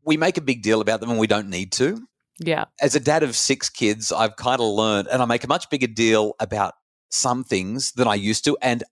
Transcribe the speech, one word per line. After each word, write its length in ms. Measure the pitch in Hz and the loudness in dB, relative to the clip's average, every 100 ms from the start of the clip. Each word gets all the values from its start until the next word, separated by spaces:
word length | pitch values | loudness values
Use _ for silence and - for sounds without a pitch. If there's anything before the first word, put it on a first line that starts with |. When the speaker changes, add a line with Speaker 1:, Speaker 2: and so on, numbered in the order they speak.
Speaker 1:
we 120 | 151 156 | -2 2
make 220 | 165 175 | 2 0
a 20 | |
big 220 | 135 123 | -2 0
deal 180 | 104 110 | 2 2
about 200 | 107 110 | 2 -2
them 100 | 117 | -2
and 80 | 113 | 0
we 80 | 110 | 2
don't 220 | 104 98 | 0 -2
need 220 | 90 95 | -8 -6
to. 340 | - 135 226 247 _ _ - | -2 -2 -2 -12 _ _ -8
Speaker 2:
Yeah. 280 | 165 160 - - | -4 -2 -4 -2
Speaker 1:
As 140 | 143 | 0
a 60 | 147 | 2
dad 220 | 135 156 | 2 2
of 140 | 147 110 | 0 0
six 320 | - 135 - | -2 -2 -4
kids, 440 | - 104 107 107 | -2 0 0 -2
I've 240 | 80 110 101 | 0 -2 -2
kinda 260 | 117 127 | -2 0
learned, 460 | 113 104 110 104 101 | 2 2 2 0 0
and 120 | 131 | 0
I 60 | 120 | 0
make 180 | 120 | 0
a 40 | 123 | 0
much 200 | 170 - | -2 -2
bigger 200 | 143 123 | -2 -2
deal 460 | 110 113 110 104 - | 2 4 4 2 -2
about 340 | 110 107 95 - _ _ _ | -4 -2 -2 -4 _ _ _
some 340 | - 127 123 | -4 -2 -2
things 480 | 127 98 92 123 131 | -2 -2 -2 -6 -6
than 140 | 123 117 | 0 0
I 60 | |
used 300 | 104 101 107 147 | 2 0 0 0
to, 100 | - | 0
and 200 | 127 120 - | 0 -2 -4